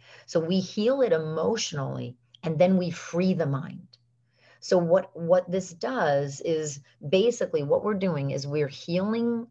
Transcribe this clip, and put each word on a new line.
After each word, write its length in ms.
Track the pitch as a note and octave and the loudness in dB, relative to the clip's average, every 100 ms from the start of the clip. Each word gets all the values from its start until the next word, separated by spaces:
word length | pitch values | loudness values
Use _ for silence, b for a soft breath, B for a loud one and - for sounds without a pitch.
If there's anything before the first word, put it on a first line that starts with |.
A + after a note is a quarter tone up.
| B B | B B
So 160 | B E3+ | B -2
we 180 | D#3+ F#3+ | 2 0
heal 440 | F#3 - A3 C#4 | 0 0 2 4
it 100 | A#3 | 4
emotionally, 1040 | D#3+ D#3 D#3+ F#3 A3 - D3 C3+ C3+ B2 - _ _ | 2 0 -2 0 0 -2 -4 -6 -6 -8 -12 _ _
and 160 | E3 D3+ | -2 2
then 200 | F3+ F#3+ | 4 4
we 120 | F3 | 2
free 440 | E3+ - E3+ F#3 | -4 -6 0 2
the 100 | D#3+ | 2
mind. 420 | C#3+ C#3 - B2+ - _ _ _ _ b b b | 0 -2 -6 -14 -18 _ _ _ _ b b b
So 180 | - F#3 | 2 2
what, 360 | E3+ F#3 F3+ | 4 2 2
what 360 | - E3 F3+ F3+ | -4 2 2 2
this 240 | F#3 F#3 | -4 -4
does 680 | E3+ B3+ B3+ D#3+ C#3+ C#3+ C#3 | -8 -4 0 2 2 0 -4
is 400 | - D#3+ D3+ C#3+ b b C#3+ | -2 -2 -4 -8 b b 0
basically 560 | F#3+ A3+ A#3+ G3+ D#3+ | 2 2 0 -2 -2
what 220 | C#3+ - | 0 0
we're 80 | G3+ | 0
doing 380 | G3+ F#3 D3 C#3 | -2 -2 -2 -2
is 160 | C3+ C#3 | -4 -4
we're 220 | D3+ C#3 | -2 -2
healing 800 | - - F3 G3+ A3+ A#3 A#3 A#3 | -6 -4 -2 0 0 -2 -2 -6